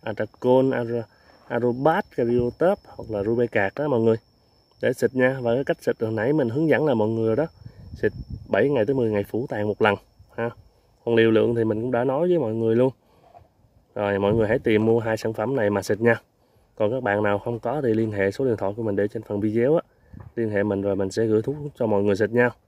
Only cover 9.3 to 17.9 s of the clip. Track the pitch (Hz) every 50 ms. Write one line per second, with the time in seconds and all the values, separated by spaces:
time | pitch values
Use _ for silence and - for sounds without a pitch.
9.3 | - 107 123 151 - 110 104 104 101 _ 113 107 101 98 - _ _ _ - _
10.3 | - - 117 117 117 - - _ _ _ _ _ _ _ _ - 117 113 113 113
11.3 | 113 110 107 113 120 117 113 110 107 107 113 127 123 117 123 135 131 139 165 180
12.3 | 180 170 139 110 110 113 113 113 113 117 127 131 127 _ _ _ _ _ _ -
13.3 | _ - - _ _ _ _ _ _ _ _ _ _ - 104 101 101 98 101 101
14.3 | 107 113 110 101 113 135 - 123 110 107 110 113 113 117 110 113 113 113 - 113
15.3 | 113 - 107 113 139 135 110 104 104 101 95 - 110 95 113 117 117 113 _ _
16.3 | _ _ _ _ _ _ _ _ _ - 110 104 117 131 127 107 101 104 107 104
17.3 | 101 101 - - 120 113 - 120 123 151 143 123